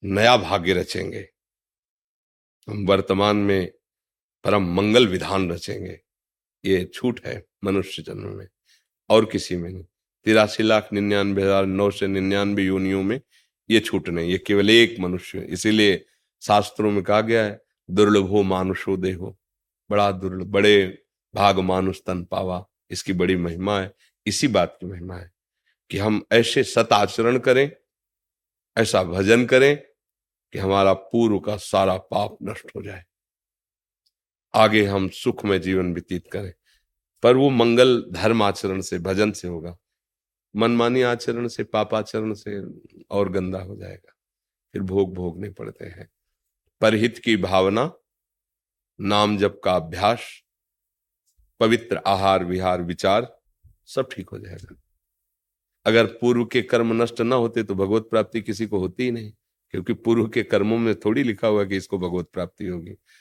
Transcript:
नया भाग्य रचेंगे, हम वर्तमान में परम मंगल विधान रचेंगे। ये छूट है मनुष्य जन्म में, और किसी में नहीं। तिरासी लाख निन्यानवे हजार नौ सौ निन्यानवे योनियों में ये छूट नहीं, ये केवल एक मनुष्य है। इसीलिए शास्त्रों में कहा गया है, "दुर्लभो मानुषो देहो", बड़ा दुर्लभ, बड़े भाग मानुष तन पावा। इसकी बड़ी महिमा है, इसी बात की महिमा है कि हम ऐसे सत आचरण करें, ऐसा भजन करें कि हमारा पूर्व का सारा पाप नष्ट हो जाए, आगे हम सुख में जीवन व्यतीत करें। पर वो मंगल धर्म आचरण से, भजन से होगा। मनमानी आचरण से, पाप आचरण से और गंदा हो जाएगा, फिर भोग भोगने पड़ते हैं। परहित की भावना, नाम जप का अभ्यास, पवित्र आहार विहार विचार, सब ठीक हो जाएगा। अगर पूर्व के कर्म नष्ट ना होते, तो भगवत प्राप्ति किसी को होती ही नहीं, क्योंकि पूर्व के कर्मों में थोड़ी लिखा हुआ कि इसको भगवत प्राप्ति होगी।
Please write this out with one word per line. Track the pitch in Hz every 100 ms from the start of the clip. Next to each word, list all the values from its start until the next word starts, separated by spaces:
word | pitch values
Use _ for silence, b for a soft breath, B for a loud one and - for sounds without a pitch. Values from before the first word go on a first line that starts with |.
नया | - 98 117 123
भाग्य | 87 98 85
रचेंगे, | 90 87 90 90 104 98 _ _ _ _ _ _ _ _ _ _ _ _ _ -
हम | 104 95
वर्तमान | 98 95 95 104 104
में | 101 95 87 - _ _ _ _ _ _
परम | - 104
मंगल | 90 90 104 117 117
विधान | 90 - 98 90
रचेंगे। | 85 - 101 92 87 _ _ _ _ _ _
ये | 92 92
छूट | 90 - 127 120 -
है | 101 - _
मनुष्य | 101 95 92 -
जन्म | - 50 -
में, | 98 95 _ _ _ _ _ -
और | 110
किसी | 107 98 - 90
में | 85
नहीं। | 92 90 _ _ _
तिरासी | - 110 107 -
लाख | 110 110 -
निन्यानवे | 104 101 101 101 98
हजार | 98 98 95
नौ | 95 101
सौ | 98 98
निन्यानवे | 98 95 101 101 101
योनियों | 95 95 95 95
में | 95 131 - _ _ _ -
ये | 110
छूट | - 98 82
नहीं, | 85 85
ये | 92
केवल | - 101 101
एक | 113 117 -
मनुष्य | 90 90 - 92
है। | -
इसीलिए | 90 107 107 104 87 b b b _
शास्त्रों | - 104 101 - 107
में | 104
कहा | 92 104
गया | 110 113
है, | 104 104 _ _ -
"दुर्लभो | 92 104 104 95 101
मानुषो | 95 92 92 92 - 95
देहो", | 92 90 98 98 _ _ _ _ -
बड़ा | 104 101
दुर्लभ, | 92 95 92 92
बड़े | 101 104 104 92 - _ _ _
भाग | - 101 95
मानुष | 92 92 95 92 -
तन | 90
पावा। | 87 95 92 90 92 _ -
इसकी | 90 -
बड़ी | 92 90 92
महिमा | 87 85 98 101
है, | 92 - _ _ -
इसी | - 147
बात | 95 87 -
की | 90
महिमा | 92 87 90
है | 87 _ _ _ _ _ -
कि | -
हम | 104 107 -
ऐसे | 113 117 143
सत | 123 - 113
आचरण | 104 101 - 113 127
करें, | 131 127 143 - _ _ _ _ _ _ _ _ _ -
ऐसा | 113 104
भजन | 92 90 98 120 117
करें | 131 139 147 - _ _ _ _ _ _
कि | -
हमारा | 95 98 98
पूर्व | 92 - 117 113 98
का | 104 104
सारा | - 98 95 92
पाप | - 92 104 -
नष्ट | 98 110 - 107
हो |
जाए, | 101 92 - _ _ _ _ _ _ _ _ _ _ _ _ _ _
आगे | 113 110 107
हम | 101 98 95
सुख | - 123 104
में | 104 95
जीवन | 87 95 90
व्यतीत | 85 - 90 -
करें। | 95 98 - _ _ _ _ _ _
पर | 120 127
वो | 139
मंगल | 127 117 117 131 120 -
धर्म | 87 107 113
आचरण | 101 98 101 95
से, | 87 90
भजन | 90 95 104
से | - 90
होगा। | 85 85 87 _ _ _ _ _ _ _ 101
मनमानी | 113 120 117 127
आचरण | 123 117 - 117 120
से, | -
पाप | 110 107 107
आचरण | 110 104 110 110
से | 101 - 101 90 - - - -
और | 101 98
गंदा | 92 92 95
हो | 92 101
जाएगा, | 92 92 _ _ _ _ _ _ _
फिर | 101
भोग | 95 98 95
भोगने | 92 90 85 101
पड़ते | - 53 -
हैं। | - 92 - _ _ _ _ _ _ -
परहित | 110 107 117 -
की | 120 107
भावना, | 90 95 95 104 147 - _ _ _ _ _ _ _ _ _ -
नाम | 101 104 104 104
जप | 98 -
का | 92 90
अभ्यास, | 80 90 101 117 - - _ _ _ _ _ _ _ _ _ _ _ -
पवित्र | 113 113 - 95 -
आहार | 98 98 95
विहार | 90 92 92 92
विचार, | 87 85 95 104 123 _ _ _ _ _ -
सब | - 131
ठीक | - 90
हो | 98
जाएगा। | 101 92 92 - _ _ _ _ _ _ _ _ _ _ 113
अगर | 113 107
पूर्व | - 120 120
के | 110 123
कर्म | 123 120 117 113
नष्ट | 117 120
ना | 117 127
होते, | 117 113
तो | 104
भगवत | 95 98 110
प्राप्ति | 110 113 101 113
किसी | 104 101 110
को | 104
होती | 90 90
ही | 123
नहीं, | 117 107 - _ _ _
क्योंकि | - 90
पूर्व | 110 117 113 110
के | 117
कर्मों | 104 104 104 117
में | 113 101
थोड़ी | 107 120
लिखा | 127 101 113
हुआ | 107
कि | 98 98
इसको | - 98
भगवत | 90 90 82
प्राप्ति | - 87 - 90
होगी। | 87 87 98 _ b